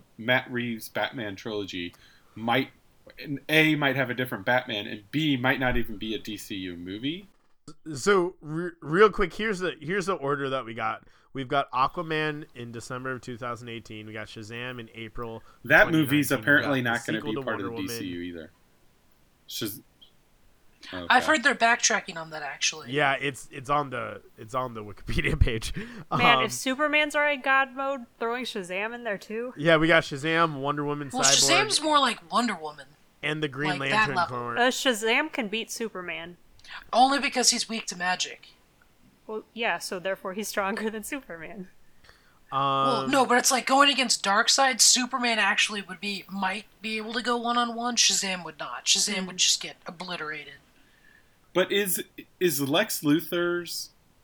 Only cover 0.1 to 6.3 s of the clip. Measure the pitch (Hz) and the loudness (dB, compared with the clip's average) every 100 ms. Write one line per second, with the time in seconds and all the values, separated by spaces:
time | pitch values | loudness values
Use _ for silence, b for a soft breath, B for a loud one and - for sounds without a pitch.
0.1 | - 113 127 127 123 120 113 - - 104 | -6 2 2 0 -6 -4 -8 -6 -4 -4
1.1 | 135 107 95 117 104 98 92 85 - b | -4 -8 -8 -6 -6 -6 -6 -8 -12 b
2.1 | b b 107 117 127 135 _ _ _ - | b b -6 0 0 0 _ _ _ -20
3.1 | - 135 139 - 156 156 147 143 131 123 | -14 -10 -8 2 6 6 4 2 2 0
4.1 | - 127 107 98 123 - 107 104 110 - | -2 -4 -2 2 2 2 -4 -6 -10 -6
5.1 | 147 156 135 127 135 127 120 113 101 110 | 0 2 2 2 2 2 2 0 -4 -6
6.1 | 101 110 | -6 -6